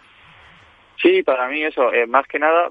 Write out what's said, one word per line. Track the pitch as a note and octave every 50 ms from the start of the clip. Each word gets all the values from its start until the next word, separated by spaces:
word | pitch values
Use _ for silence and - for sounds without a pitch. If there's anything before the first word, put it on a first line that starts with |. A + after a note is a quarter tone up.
| - _ _ _ - - - - - - - - - _ _ _ _ _ _ -
Sí, | - F3 F#3 F#3 -
para | D3+ C3 B2+ B2 B2+
mí | C#3+ D3+ D#3
eso, | D#3 - D3 B2+ A2+
eh, | G#2 A#2+ A#2
más | A2+ B2 C3+ C#3 -
que | - D3
nada | D3 D#3 E3 E3+ F3 -